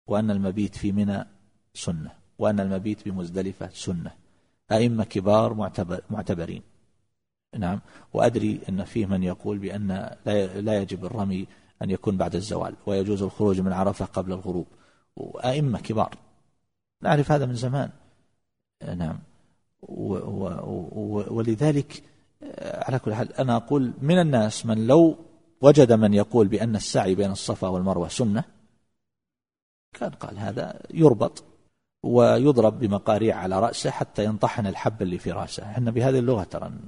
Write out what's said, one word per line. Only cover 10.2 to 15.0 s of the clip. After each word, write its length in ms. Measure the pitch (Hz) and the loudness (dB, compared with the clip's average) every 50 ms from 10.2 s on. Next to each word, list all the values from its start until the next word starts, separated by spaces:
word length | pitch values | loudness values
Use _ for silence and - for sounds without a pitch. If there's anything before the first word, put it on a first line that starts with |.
| - | -4
لا 180 | 117 104 104 98 | -2 0 0 0
ي-، 180 | 92 92 101 | -2 -4 -6
لا 200 | 101 110 110 104 | -2 -2 0 0
يجب 240 | 98 92 104 87 92 | -2 -4 -6 -8 -8
الرمي 420 | 90 - 110 101 98 95 92 98 - - _ _ _ _ - | -8 -6 -4 -4 -2 -4 -4 -6 -8 -14 _ _ _ _ -10
أن 80 | 110 101 | -6 -4
يكون 280 | 95 90 - 110 98 92 | -4 -4 -2 -2 -2 0
بعد 180 | 90 82 85 | -2 -2 -2
الزوال، 400 | 85 95 104 107 87 87 87 - - - | -4 -6 -6 -6 -6 -6 -8 -10 -10 -8
ويجوز 380 | - 101 98 95 98 104 95 98 | -4 -2 -2 -2 -2 -2 -2 -2
الخروج 380 | 92 - - 110 104 95 92 | -4 -2 0 2 2 2 2
من 120 | 92 95 92 | 0 0 0
عرفة 320 | 92 95 98 98 - 98 | 0 0 -2 -2 -2 -6
قبل 260 | - - 95 90 92 | -6 -6 -6 -6 -4
الغروب، 360 | 92 92 92 92 90 90 80 - - _ _ _ _ _ | -6 -6 -6 -6 -6 -6 -6 -8 -12 _ _ _ _ _